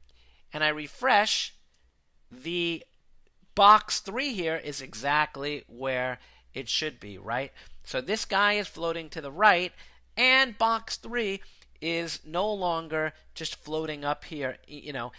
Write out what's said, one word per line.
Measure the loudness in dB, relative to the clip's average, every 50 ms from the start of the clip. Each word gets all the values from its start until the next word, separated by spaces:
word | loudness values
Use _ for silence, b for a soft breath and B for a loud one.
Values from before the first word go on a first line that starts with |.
| -20 -20 b b b b b b b b -2
and | 2 2
I | 2
refresh, | 2 0 -6 -10 -10 -2 4 6 6 6 6 4 0 -2 -2 -6 -10 -18 _ _ _ _ _ _ _ _ _ _ _ _ _ _
the | -20 -12 -8 -4 -2 -2 0 -2 -2 -4 -8 _ _ _ _ _ -20 -20 -20 _ _ _ -20 _ 4
box | 8 10 10 10 10 8 0 -6 -6
three | -4 -6 -6 -4 -4 -4 -4
here | -2 -2 -2 -2
is | -2 -4 -8 -8 -8
exactly | -10 -10 -10 -4 0 2 4 4 4 2 0 -6 -4 -4 -4 -6 -8
where | -14 -12 -6 -4 -2 0 0 0 -2 -4 b b b b b b _ -10
it | -10 -6 -4
should | -2 -2 -2 -4 -6 -8
be, | -14 -12 -12
right? | -10 -6 -2 -2 -2 -2 -4 -10 B B B B B -12
So | -4 -4 -4
this | 0 0 -2 -2 -2
guy | 0 2 4 4 4 4
is | 2 -2
floating | -4 -6 -4 -2 -2 -2 -2 -6 -8
to | -10 -10
the | -8 -8
right, | 0 0 2 2 2 0 -2 -4 -8 B B B B B B -14 -2
and | 0 2 4 4 4 2 2 0
box | -2 0 0 0 -2 -4 -8 -12
three | -10 -10 -6 -4 -4 -2 -2 -4 -6 B B B B B B -18 -10
is | -6 -4 -4 -4 -4 -4 -8 -10 -10
no | -6 -2 -2 0 0
longer | -2 -2 0 0 0 -2 -2 -4 -2 -2 -2 -2 b b b b -12
just | -10 -8 -8 -8
floating | -10 -10 -6 -4 -4 -2 -4 -6 -4 -2
up | -2 -4 -4 -6
here, | -10 -8 -4 -4 -4 -6 -6 -14
y-, | -18 -18 -16 -12
you | -10 -8
know, | -6 -8 -8 B